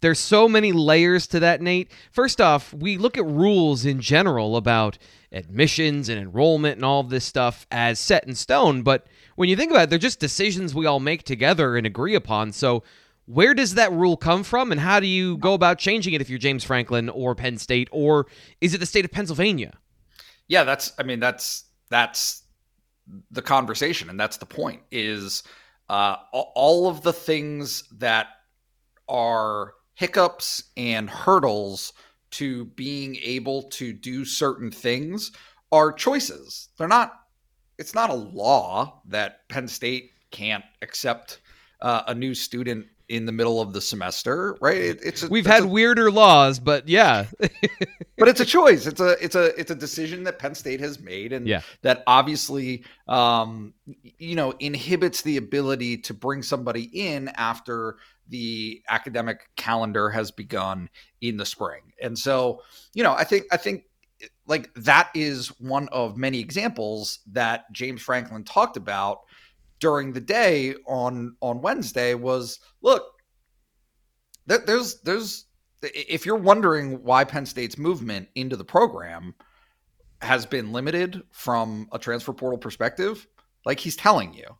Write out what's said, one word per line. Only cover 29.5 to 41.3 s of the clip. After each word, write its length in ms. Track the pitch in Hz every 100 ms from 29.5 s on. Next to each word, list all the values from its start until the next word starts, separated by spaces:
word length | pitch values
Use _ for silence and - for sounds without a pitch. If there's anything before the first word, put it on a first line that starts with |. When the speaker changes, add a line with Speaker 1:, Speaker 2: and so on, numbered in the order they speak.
| 104 101 _ _
Speaker 2:
hiccups 680 | _ 180 180 175 175 - - - -
and 320 | 120 110 107
hurdles 840 | - - 190 139 104 101 95 - - _ _ _
to 360 | - 143 123 120
being 500 | - 135 143 139 127
able 400 | 80 127 120 135
to 280 | 131 - 123
do 300 | 101 131 127
certain 460 | 131 - 143 131 117
things 600 | 104 123 123 151 196 - - - _ _
are 200 | 156 156
choices. 760 | 151 - 277 - 73 - - - _
They're 120 | 165
not, 240 | 226 226 - _ _ _ _ _ _
it's 160 | 160
not 160 | 214 226
a 40 |
law 840 | 131 104 95 104 135 92 95 139 - -
that 420 | 104 101 - _
Penn 180 | 135 123
State 440 | - 120 127 123 _ _
can't 340 | - 104 107 101 _
accept, 580 | 104 - 135 117 -